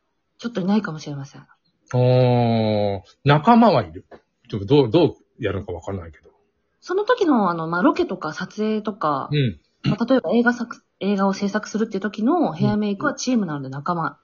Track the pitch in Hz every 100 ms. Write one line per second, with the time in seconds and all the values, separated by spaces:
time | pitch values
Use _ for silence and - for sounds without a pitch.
0 | _ _ _ _ 226 220 185 208 185 156
1 | 151 143 135 - - _ _ _ _ 123
2 | 123 127 123 120 117 113 110 107 104 98
3 | - _ 143 151 185 233 233 143 92 82
4 | - - _ _ _ 107 104 147 123 120
5 | 107 - _ - 101 95 90 85 - 98
6 | 82 - _ _ _ _ _ _ - 370
7 | 427 494 359 247 190 170 160 170 254 339
8 | 339 196 156 - 190 - 214 214 208 196
9 | 156 139 123 147 127 - _ _ - 202
10 | 233 262 - 226 240 240 233 - _ _
11 | 190 202 196 190 202 208 214 208 226 196
12 | 214 202 220 349 208 156 208 208 208 202
13 | 294 269 247 247 185 143 131 135 147 175
14 | 160 -